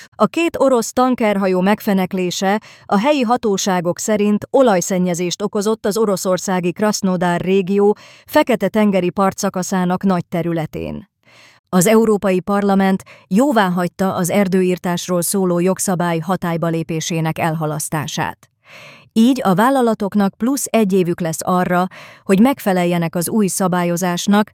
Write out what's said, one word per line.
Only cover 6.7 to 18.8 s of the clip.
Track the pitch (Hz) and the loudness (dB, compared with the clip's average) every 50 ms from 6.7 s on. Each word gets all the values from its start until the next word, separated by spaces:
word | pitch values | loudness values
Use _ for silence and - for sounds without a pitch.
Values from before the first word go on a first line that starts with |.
| 170 | -2
Krasznodar | - 214 214 202 - - 190 185 175 180 175 175 170 | -2 0 -2 0 0 -2 -2 0 0 0 0 -2 -2
régió | 165 175 190 196 190 170 196 202 202 202 208 - - - - - - | -2 0 0 0 2 0 2 2 4 2 2 0 -4 -20 -20 -20 -8
fekete-tengeri | - - 302 302 - 233 190 202 185 - 220 214 208 196 190 180 180 | -2 0 2 2 2 0 0 0 0 0 2 2 2 2 2 0 -2
partszakaszának | - - 196 190 - - - 196 - 190 180 - 196 185 180 180 185 180 - | 0 0 0 0 0 -2 -4 -4 -4 -4 -6 -4 -2 -2 0 0 -2 0 0
nagy | 196 185 175 - | 0 0 0 -2
területén. | _ - 170 165 170 170 165 151 - - - 82 - 76 76 - - _ _ _ _ _ - - - _ _ _ - | _ -4 -4 -2 -2 -4 -4 -4 -6 -8 -8 -8 -8 -10 -10 -14 -16 _ _ _ _ _ -20 -20 -20 _ _ _ -2
Az | - 185 170 | 0 2 4
Európai | 196 226 220 226 220 208 190 - 196 185 185 | 4 4 4 4 4 2 0 0 0 0 0
Parlament | 175 - 202 202 202 202 196 196 196 190 190 190 - - - - _ - | -2 -2 -2 0 0 2 2 2 2 2 0 -2 -4 -8 -20 -20 _ -2
jóváhagyta | 185 208 269 302 233 226 196 180 175 185 175 175 - - 190 190 - | 0 2 2 4 4 2 2 2 0 -2 -2 -4 -2 -2 -2 -2 -2
az | - 180 160 | -2 -2 0
erdőirtásról | - 202 202 190 180 185 185 180 180 175 - 185 175 170 - - 180 175 170 | 0 0 0 2 2 0 2 0 0 -2 -2 -4 -4 -4 -4 -4 -4 -2 -2
szóló | - - 196 190 180 175 175 | -2 -2 0 0 0 0 0
jogszabály | 170 190 185 - - 196 185 170 175 175 170 165 | 0 0 0 -2 -2 -2 -2 -2 0 -2 -2 -4
hatályba | 160 180 185 175 - 175 170 165 160 | -2 -4 -4 -4 -2 -4 -4 -2 -2
lépésének | 165 165 165 160 - 165 160 156 - 175 160 160 160 156 - | -2 -2 -4 -4 -4 -6 -6 -6 -4 -4 -2 -2 -2 -2 -2
elhalasztását. | - 165 160 165 160 151 151 151 - - - 156 139 156 - - 147 85 - - _ _ _ _ _ - - - | -2 -4 -2 -2 -4 -4 -6 -6 -8 -6 -6 -6 -6 -6 -6 -6 -6 -6 -8 -12 _ _ _ _ _ -20 -20 -20